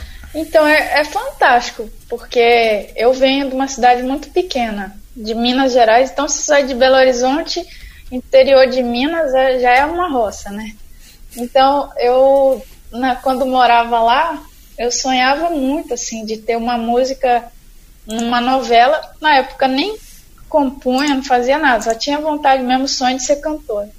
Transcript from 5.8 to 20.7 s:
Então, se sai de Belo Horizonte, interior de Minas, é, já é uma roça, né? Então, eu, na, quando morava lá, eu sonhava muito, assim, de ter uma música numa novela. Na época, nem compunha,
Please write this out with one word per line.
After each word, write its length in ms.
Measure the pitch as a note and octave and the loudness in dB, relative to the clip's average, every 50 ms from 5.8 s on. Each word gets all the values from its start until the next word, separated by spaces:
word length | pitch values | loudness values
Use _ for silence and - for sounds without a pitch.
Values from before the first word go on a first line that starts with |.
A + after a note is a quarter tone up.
| A#3+ A3 A3 A#3+ C4+ C4 | 4 6 6 4 4 2
Então, 160 | - - C#4 D4+ | 0 -4 -2 -2
se 160 | - - - | -2 -4 0
sai 220 | - D4 C#4+ C#4+ B3+ | 2 2 2 2 0
de 80 | C#4 | 0
Belo 200 | A#3+ B3+ C4 C4 | 2 2 4 6
Horizonte, 680 | C4 C4 C4 B3+ A#3+ B3 B3+ C4+ D4+ E4 E4 - F4+ F4 - - - - - - - - - | 6 4 4 2 2 0 0 0 -2 -4 -4 -6 -8 -8 -10 -14 -20 -20 -20 -20 -20 -18 -12
interior 560 | B3+ B3+ - - - C4+ C4 C4 C4+ C4 C4 B3+ | -10 -10 -10 2 4 4 6 6 6 4 4 4
de 160 | A#3+ B3+ B3 | 2 -2 -2
Minas, 500 | A#3+ A#3+ A#3+ B3+ D4 E4+ E4 D#4+ C#4+ B3+ | -2 -2 -2 -2 -2 -2 -2 -2 0 2
é, 260 | C4 C4 C4+ B3+ B3+ | 2 2 2 0 2
já 120 | B3 B3 B3 | 2 4 4
é 100 | B3+ C#4+ | 4 2
uma 240 | D4+ E4+ F4 F4+ F4+ | 0 -2 -4 -4 -2
roça, 420 | C#4 B3 A3+ G3 F#3+ - - G3+ | -2 -2 -2 -2 -4 -10 -14 -12
né? 220 | G3+ G#3 A3 G#3+ G#3+ - - - - - - - - - - - - | -12 -12 -12 -14 -16 -18 -20 -20 -20 -20 -20 -20 -20 -20 -20 -18 -12
Então, 540 | B3 A#3+ A#3+ - C4+ C4 C4+ C#4 C#4+ C4+ C4+ - - | -10 -10 -2 2 2 4 4 2 0 -2 -6 -6 -2
eu, 640 | A#3 A#3+ B3 C4 C4 C4+ C4+ C#4 C4+ C4+ C4 G#3+ - - - - - - | 0 2 4 4 4 4 4 4 4 2 0 -2 -6 -16 -20 -20 -20 -14
na, 240 | - A#3 B3+ C4 B3 | -10 -4 -2 -2 -4
quando 300 | B3+ - C4+ C4 B3 C#4 | -2 -2 -2 -2 0 -2
morava 540 | C4 B3+ B3+ B3 A#3 A#3 A#3 A#3 A#3 A#3 A#3 | -2 2 2 4 4 4 4 2 2 0 0
lá, 420 | A3+ A#3 A#3+ C#4 D#4+ E4+ D#4 D4 - - - - - - - - | 2 2 2 2 0 -2 -4 -8 -12 -18 -20 -20 -20 -20 -12 -6
eu 140 | A#3 A#3+ | -6 -4
sonhava 580 | A#3+ - - C4 C4 B3+ B3+ C4 C#4 D4 E4 E4+ | -4 -4 -4 -2 0 0 2 2 0 0 0 -2
muito, 440 | E4+ D4 C4 C4 C#4 D#4+ E4 - B3 | -2 -2 -2 -2 -4 -4 -4 -6 -8
assim, 320 | A3+ - - A3+ A3+ A3 | -8 -8 -10 -10 -10 -8
de 120 | G#3 A3 A3 | -8 -10 -10
ter 180 | - - A3+ A#3 | -4 -4 -4 -4
uma 200 | A3+ A#3+ B3 A#3 | -2 -4 -4 -4
música 680 | A3+ A3+ A#3+ A#3+ C4 C4 C4+ - - B3+ A#3+ A#3+ A#3 - - - - - - - - - - - _ | -2 0 0 0 0 0 -2 -2 0 0 0 0 -2 -6 -20 -20 -20 -20 -20 -20 -20 -20 -20 -20 _
numa 340 | A3 A3 A3+ A#3 A#3 A#3+ A#3+ | -12 -8 -6 -4 -2 -2 -2
novela. 640 | A#3+ B3+ C4 C4+ B3 A3+ A#3+ A#3 A#3+ C4 D#4 D4+ - - - - | 0 0 0 -2 0 2 4 4 4 4 2 0 -2 -8 -16 -4
Na 180 | - D#4 D4+ C4+ | 0 2 2 2
época, 300 | C4 C4 - - C#4 C4 | 2 -2 -4 -2 -2 0
nem 300 | C4 C4 D#4 G4+ A4 G#4+ - - - - - - - - - - | 0 0 -2 -4 -6 -10 -14 -20 -20 -20 -20 -20 -20 -20 -20 -2
compunha, 680 | - D#4 C#4+ C4 | -2 0 0 0